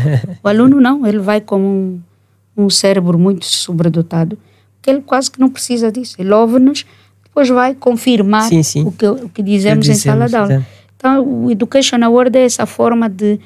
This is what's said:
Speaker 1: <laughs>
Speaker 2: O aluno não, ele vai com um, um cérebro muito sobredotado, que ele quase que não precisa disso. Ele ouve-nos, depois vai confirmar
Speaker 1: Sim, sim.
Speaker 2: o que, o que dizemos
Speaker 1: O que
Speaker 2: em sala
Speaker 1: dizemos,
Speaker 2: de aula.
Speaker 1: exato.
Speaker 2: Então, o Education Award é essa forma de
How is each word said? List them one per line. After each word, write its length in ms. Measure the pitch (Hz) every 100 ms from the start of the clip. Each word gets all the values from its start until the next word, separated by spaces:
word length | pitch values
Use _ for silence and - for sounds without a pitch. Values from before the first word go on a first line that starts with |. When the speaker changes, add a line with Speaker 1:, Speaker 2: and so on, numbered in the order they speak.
| 139 131
Speaker 1:
<laughs> 280 | 185 175
Speaker 2:
O 40 | 202
aluno 320 | 214 254 277
não, 240 | 247 285 220
ele 120 | 208
vai 200 | 190 208
com 200 | 214 196
um, 380 | 196 196 190 180 170 _ _ _ _ 214
um 120 | 202
cérebro 480 | 190 196 196 175 170
muito 260 | 185 185 -
sobredotado, 920 | - - 170 170 160 165 165 165 214 _ _ _ _
que 80 | -
ele 120 | 269
quase 280 | - 262 262
que 100 | -
não 100 | 262
precisa 420 | 262 - 240 226
disso. 240 | 226 240 -
Ele 140 | 185
ouve-nos, 520 | 214 226 254 262 285 - _ _ _
depois 240 | _ 294 254
vai 260 | 247 254
confirmar 760 | 269 247 226 254 233 196 214 220
Speaker 1:
Sim, 120 | 165
sim. 220 | 147 143 156
Speaker 2:
o 60 |
que, 160 | 170 208
o 220 | 262 226
que 120 | -
dizemos 440 | 202 202 202 214 220
Speaker 1:
O 20 |
que 60 | 208
Speaker 2:
em 40 |
sala 260 | - 220 233
Speaker 1:
dizemos, 60 |
Speaker 2:
de 40 | 233
aula. 160 | 202
Speaker 1:
exato. 280 | 135 131 - _ _
Speaker 2:
Então, 300 | 262 269 262 233 247
o 40 |
Education 460 | 214 233 269 262 240
Award 340 | 233 240 254 254
é 60 |
essa 220 | 254 - 226
forma 440 | - 233 233 226
de 300 | 190 208 208